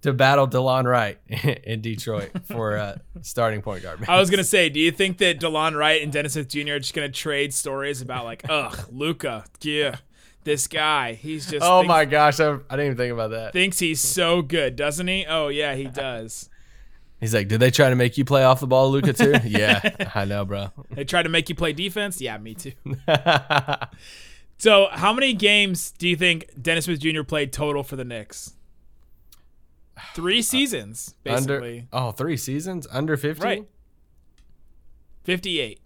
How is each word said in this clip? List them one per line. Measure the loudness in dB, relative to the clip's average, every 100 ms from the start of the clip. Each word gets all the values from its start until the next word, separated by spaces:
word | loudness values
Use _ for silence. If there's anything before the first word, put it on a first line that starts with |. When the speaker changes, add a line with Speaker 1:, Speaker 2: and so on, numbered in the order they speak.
Speaker 1:
to | -2
battle | 4 6 6 4
DeLon | 2 2 2 4
Wright | 2 0 -6
<laughs> | _ -4 -2 -2
in | -6 -8
Detroit | -6 -8 -6 -6 -6 -10 -10
for, | -6 -4 -4
uh, | -6 -10 -16
Speaker 2:
<laughs> | -18
Speaker 1:
starting | -10 -2 -2 -2
point | -8 -10
guard. | -10 -10 2
Speaker 2:
I | 4
was | 6
gonna | 4
Speaker 1:
minutes. | 4
Speaker 2:
say, | 4 2
do | 2
you | 0
think | 2 -2 2
that | 0 2
DeLon | -2 0 0 2
Wright | 2 2
and | 0
Dennis | -2 -2
Smith | -4 -6
Junior | -6 -4 -6
are |
just | -6 -6
gonna | -6
trade | -6 -4 -2 -2
stories | -2 -6 -6 -6 -8
about, | -8 -8
like, | -8 -12 -4
Speaker 1:
<laughs> |
Speaker 2:
"Ugh, | -2 -2 -8 -14
Luka, | -6 -4 -4 -6 -8 -12 -12
yeah, | -4 0 0 -2 _ _ _ _ -2
this | -2 -2
guy, | -2 0 0 -2
he's | -8 -10 -10 -6
just | 0
Speaker 1:
Oh | 6 6
Speaker 2:
thinks, | 8
Speaker 1:
my | 4 4
gosh, | 6 6 6
I, | 2
I | 0 -6
didn't | -4 -2
even | -2
think | -4
about | -2 -4
that. | -6 -6
Speaker 2:
thinks | 0 0 0
he's | -2 -2
so | -2 0 2 2
good, | 0 -2 -2 -2
doesn't | -4 -2 -4
he? | -4 -2
Oh | -2 -2
yeah, | -2 -2 -4
he | -8
does." | -6 -8 -8 -12 -14 -16 -20 -20 -20 -20 -20 -20 -8
Speaker 1:
He's | -2 0
like, | 2
"Did | 4
they | 4
try | 6 6
to | 6
make | 2 2
you | 2
play | 6
off | 6 6
the | 4
ball, | 4 6
Luka, | 4 2
too?" | 4 4 4
Speaker 2:
<laughs> | 2
Speaker 1:
Yeah, | 2 2 2 0 -4 -4 -2
I | -2
know, | -2 -4
bro. | -6 -8 -12 -14
Speaker 2:
"They | -10
tried | -4 -2
to | 0
make | 0 -2
you | -4
play | -4
defense?" | -2 -6 -6 -6 -6
Yeah, | -8 -10
me | -12 -14
too. | -14 -14 -10 -8 0
Speaker 1:
<laughs> | 2 4 2 2 -2 -2 -8 -8 -14 -20 -20 -20 -20 -20 0
Speaker 2:
So, | 6 6 6
how | 2 0
many | 2 0
games | 2 4 4 4 -2 -6
do | -4 -2
you | 2
think | 2 0 -4 -8
Dennis | -2 -2 0
Smith | -2
Junior | -2 -4
played | -2 -2 -2
total | -4 -4 -4
for | -6 -10
the | -10
Knicks? | -10 -12 -16 -16 -20 -20 -20 -20 -20 _ -20 _ -20 _ _ _ _ -20 -20 -16
Three | -6 0 0
seasons, | 2 0 0 -2 -8 -14 -16 _ -2
Speaker 1:
Under | -2 0 -4
Speaker 2:
basically. | -6 -14 -8
Speaker 1:
oh, | -4 -4
three | -4 -4 -4
seasons? | -4 -6 -6 -8 -6
Under | -4 -2 -2
fifty? | -2 -4
Speaker 2:
Right. | -4 -4 -6 _ _ _ _ _ _ _ _ -20 -20 -20 -20 -20 _ -14
Fifty-eight. | -6 -4 -2 -4 -4 -8